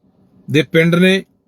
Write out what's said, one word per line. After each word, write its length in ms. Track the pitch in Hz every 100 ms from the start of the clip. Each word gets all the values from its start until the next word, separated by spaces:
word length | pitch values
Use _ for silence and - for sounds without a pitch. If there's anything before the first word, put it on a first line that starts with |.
| _ _ _ _ -
ਦੇ 120 | 139
ਪਿੰਡ 320 | - 165 165
ਨੇ, 300 | 170 185 190 - _